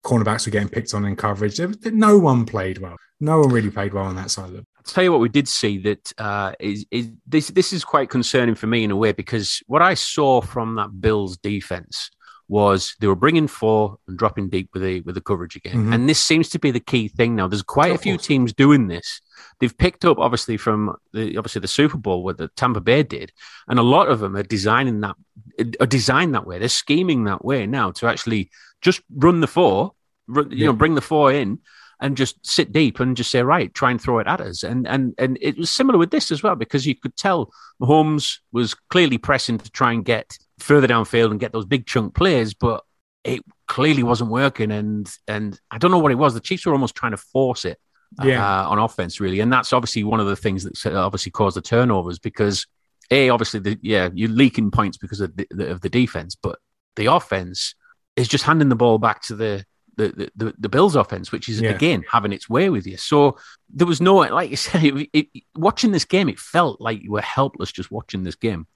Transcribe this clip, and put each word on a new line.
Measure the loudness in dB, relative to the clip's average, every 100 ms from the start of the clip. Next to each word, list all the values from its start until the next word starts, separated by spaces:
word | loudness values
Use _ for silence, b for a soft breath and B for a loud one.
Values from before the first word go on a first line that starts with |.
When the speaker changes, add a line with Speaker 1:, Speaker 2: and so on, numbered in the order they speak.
Speaker 1:
cornerbacks | 0 0 2 -2 -2
were |
getting | -2 -2
picked | -6 -6
on | -4
in | -4 -2
coverage. | -4 -2 -4 -4
There, | -6
there, | -6 -4
no | 2 6 6
one | 6 2 0
played | -4 -6 -6
well. | -12 -16 _ _
No | 0 4
one | 4
really | 4 0
played | -4 -6
well | -4 -6
on | -6
that | -8
side | -8 -8
of | -16
it. | -18 _
Speaker 2:
I'll |
tell | -6 2
you | 4
what | 4
we | 4
did | 2 0
see | -2 -2 -2
that, | -4 -4 -8 -10
uh, | -6 -4 -4 -6
is, | -6 -6 -6
is | -6 -8 -14 -2
this, | -2 2
this | 0 0
is | -4
quite | -2 -2 0
concerning | -2 0 2 2
for | 0 0
me | 0
in | 0
a | 2
way, | 0
because | 0 -4 -4 -4 -8 _
what | 2
I | 2
saw | 2 -4 0 4 2
from | 2 -6 -6 -4
that | -6 -2
Bills | 0 0 -2 -6
defense | -6 -6 -6 -10 -10 -12 -12 _ b b _
was | 2 4 4 0 -2
they | 0
were |
bringing | 4 4 4 0
four | 0 2 2 2 -4 -16
and | -2
dropping | -2 -2 -4
deep | -4 -6
with | -6
the, | -4 -4
with | -6 -10
the |
coverage | -4 -4 -6
again. | -14 -6 -4
Speaker 1:
Mm-hmm. | 0
Speaker 2:
And | 2 2
this | 0
seems | 2 2 2
to | 0
be | 0
the | -2
key | -2 -2 -2
thing | 0 0 2
now. | 0
There's | -2
quite | -2 2 2
a |
Speaker 1:
Of | 2
Speaker 2:
few | -2
Speaker 1:
course. | -4 0
Speaker 2:
teams | 2 2
doing | 4 6 6 4
this. | -4 -10 -14 _ B B B
They've | -4 2
picked | 0 2 2
up, | 4
obviously, | 2 0 -4 -4
from | -2 0 -2 -6 _
the, | -6 -6 -6
obviously | -8 -8
the | -6
Super | 2 2 0
Bowl, | -4 -2
what | -4 -6
the | -10 -2
Tampa | -2 0
Bay | 2 2
did, | 2 -6 -12 _ B B B
and | 2
a |
lot | 4 4 4
of | 2
them | 0
are | -4
designing | -4 -2 2 2 2 -2
that, | -6 -10 _ -20 -18 -8 -6 -2
are | 0
designed | 0 2 2 2
that | -2 -6
way. | -6
They're | -4
scheming | -4 0 0 2 0
that | 0 -2
way | -2 -2 -2
now | -2 -2
to | -2 -2
actually | -2 -2 -2 -4 b b b
just | 0 0 _
run | 2 4 4
the | 0
four, | 2 4 4 -2 _ _ _ -4
ru-, | -2 -2
you | 0
Speaker 1:
Yeah. | 0
Speaker 2:
know, |
bring | 2 2
the | 2
four | 0 4 4
in | 4 -2 -6 b b b b
and | -6 -2
just | -2 -4 -4
sit | -2 0
deep | 2 2 2
and | -2 0
just | 0
say, | 0
"Right, | 2 2 0
try | -2 0
and | 0
throw | 0 -2
it | 0
at | -4
us." | -4 -10
And, | -6 -4 -2
and, | -2 -2 -2
and | -2 0
it | -4 -4
was | -4
similar | 0 4 4
with | 4
this | 0 -2
as | -2
well, | 0 -2
because | -2 -2 -2
you |
could | -4 -6 -4
tell | -2 0 -4 B B _
Mahomes | 4 4 4 0 -2 -8 _
was | -2 -2
clearly | -4 _ 2 2 0
pressing | 0 0 0 -6
to | -6
try | -2 0
and | 0
get | -2 -4 -4 -18 _ _
further | 4 6 6
downfield | 2 2 2 2
and | 0
get | -4
those | -6 -2
big | -4 -2
chunk | -4 -2
plays, | 0 2 2 0
but | -2 -2 -2 -8 _ _ _
it | -8 -8 -8 _ -10
clearly | -2 0 2
wasn't | 2 0 -2
working. | 0 0 0 -4
And, | -2 -4 -6 -8 -12 -8
and | -6 -6 -10 _
I | 0
don't | 2
know | 4
what | 2
it | 4
was. | 2
The | 0
Chiefs | -6 -4
were | 0
almost | 0 0
trying | -4 -6
to | -6
force | -6 -2 0 -2 -6
it, | -10 _ _ _ -2
Speaker 1:
Yeah. | 0 2 0 0
Speaker 2:
uh, | 0
on | 0
offense, | 0 -2 -8 -4
really. | -4 0
And | 2
that's | 2 2
obviously | 0 0 -4
one | -2 0
of | 0
the | -2
things | -4 -4
that | -8 -8
s-, | -4
obviously | -2 -2 -4 -8
caused | 0 0 0
the |
turnovers, | -2 2 2 0 -2 -8
because | -12 -2 -2 -2 -8 _ _ _ _
A, | 4 4
obviously, | 2 0 -4
the, | -4 -4
yeah, | 0 0 0
you're | -2 -2
leaking | 4 4 4 -2
points | 0 -2 -4
because | -12 -8
of | -8 -6
the, | -10
the, | -6 -6
of | -6
the | -2
defense, | 0 0 -4 -12
but | -10 -10 -10 _ _ _ -2
the | 2
offense | 0 0 -6 -6 -8 -10 -10 b b _ -4
is | -2
just | 0
handing | 2 2 2
the | 4
ball | 4 4
back | 2 -2
to | -8 -6
the, | -6 -6 -10 _ _ -4
the, | -4 -4 -12 -6
the, |
the, | -8 -6
the | -2
Bills | 4 4 4
offense, | 2 -2 -8
which | -10 -6
is, | -2
Speaker 1:
Yeah. | -2
Speaker 2:
again, | 0 0 0 0
having | 0 0
its | -6 -2
way | 0 0
with | -2 -6
you. | -12
So | 0 4 4 2 B B _
there | -2 0
was | 2
no, | 6 6
like | 4 0 -4
you | -6
said, | -2 2
it, | 2 2 0
it, | 0 -2 -10 _
watching | -2 0 2 0
this | 0 0
game, | 0 0
it | -4
felt | -4 0 0 -2
like | -6 -6
you | -6
were | -6
helpless | -4 -2 -2 -2 -12
just | -10 -12
watching | -12 -10 -8
this | -8
game. | -6 -6 -6 -10